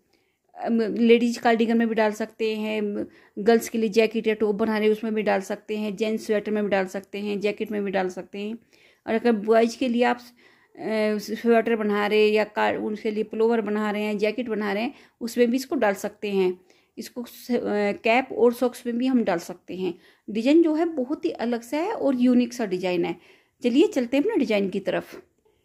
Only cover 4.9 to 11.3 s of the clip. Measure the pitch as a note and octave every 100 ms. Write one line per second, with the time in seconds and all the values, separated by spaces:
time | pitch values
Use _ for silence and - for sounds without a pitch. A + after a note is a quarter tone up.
4.9 | G#3+ A3+ G#3+ G3+ G3 G3 G3+ - G#3+ G#3+
5.9 | F#3+ A3 A3 A3 G#3 G#3 G#3+ G#3 G3 F#3+
6.9 | G3 - G3+ G#3 G3+ G3+ G3+ A3 G#3 G3+
7.9 | F#3+ F#3 F#3 F3 G3+ G#3 A3+ _ _ _
8.9 | _ - A3 A#3+ G#3+ G#3+ A3+ A#3 - C4
9.9 | A#3 A#3+ B3 - _ _ _ _ - G3+
10.9 | A3 G#3+ G#3 G#3